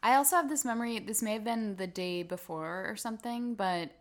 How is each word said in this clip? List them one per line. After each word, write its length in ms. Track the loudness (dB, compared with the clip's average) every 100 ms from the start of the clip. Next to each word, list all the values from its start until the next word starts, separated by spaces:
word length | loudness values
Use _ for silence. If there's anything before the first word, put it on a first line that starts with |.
I 120 | 6 6
also 200 | 8 4
have 140 | 4
this 160 | 0 0
memory, 320 | -2 -2 -4
this 240 | -2 -2
may 120 | 0
have 100 | -2
been 320 | 0 0 -2 -2
the 100 | -4
day 380 | -2 -2 -2
before 640 | -4 -6 -6 -6 -4 -4 -4
or 60 | -4
something, 580 | -6 -6 -6 -4 -4
but 380 | 0 0 0 -2 -2